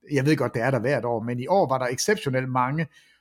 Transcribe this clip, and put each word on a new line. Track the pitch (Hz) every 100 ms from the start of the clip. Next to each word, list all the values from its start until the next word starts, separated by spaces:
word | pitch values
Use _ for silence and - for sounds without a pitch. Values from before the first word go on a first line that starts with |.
| -
jeg | 147 135
ved | 156
godt, | 120
det | 123
er | 117
der | 131
hvert | 110 143 117
år, | 117
men | 113 123
i | 131
år | 190 156
var | 131
der | 127
exceptionelt | 214 - 190 143 131 131
mange, | 127 127 151 165 _ _ _